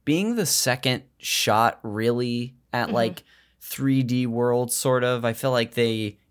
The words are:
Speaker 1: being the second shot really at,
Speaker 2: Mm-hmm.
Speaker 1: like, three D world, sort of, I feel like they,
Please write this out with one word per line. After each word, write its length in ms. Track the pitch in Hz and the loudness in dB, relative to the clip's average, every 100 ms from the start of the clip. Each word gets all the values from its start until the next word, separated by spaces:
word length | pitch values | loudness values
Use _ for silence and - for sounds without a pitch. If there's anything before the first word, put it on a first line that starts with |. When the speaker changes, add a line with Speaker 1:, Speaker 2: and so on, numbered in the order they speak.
| - | -2
Speaker 1:
being 300 | 160 214 233 | 0 0 -2
the 100 | 160 | 0
second 580 | - 131 127 131 123 - _ | 0 0 0 0 -2 -6 _
shot 600 | - - - 107 117 - | -4 -2 2 4 4 0
really 720 | 113 104 113 120 123 120 123 - _ | -6 -2 0 0 -2 -4 -6 -12 _
at, 140 | 120 117 | -4 -2
Speaker 2:
Mm-hmm. 80 | 117 | 0
Speaker 1:
like, 280 | 113 - - _ _ _ | 0 -2 -16 _ _ _
three 440 | - - 135 135 | -14 -2 2 2
D 240 | 123 123 123 | 2 0 0
world, 440 | 117 120 123 123 | 0 0 0 0
sort 320 | - 135 127 | -2 2 2
of, 220 | 123 123 117 | 2 0 -2
I 80 | |
feel 180 | 113 135 | -2 0
like 220 | 123 117 | 0 0
they, 460 | - 117 110 107 - _ | 0 0 0 -4 -8 _